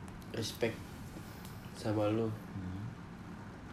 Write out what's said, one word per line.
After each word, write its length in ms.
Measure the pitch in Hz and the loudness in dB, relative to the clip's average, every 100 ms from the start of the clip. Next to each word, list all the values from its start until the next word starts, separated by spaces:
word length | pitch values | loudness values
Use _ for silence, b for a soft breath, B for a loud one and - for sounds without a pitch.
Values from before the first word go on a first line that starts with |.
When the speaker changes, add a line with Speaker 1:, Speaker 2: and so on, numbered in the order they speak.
| - - - 117 | -8 -8 -4 0
Speaker 1:
respect 420 | 113 - 117 - - - - - - - - - - | 0 2 2 2 -6 -8 -8 -8 -8 -8 -8 -8 -8
sama 380 | - 110 107 104 | 0 4 6 8
lu. 160 | 110 113 110 - | 8 6 2 -4
Speaker 2:
Hmm. 280 | 98 90 98 113 - - - - - - - - | -4 -2 -2 -4 -6 -8 -8 -8 -8 -8 -8 -10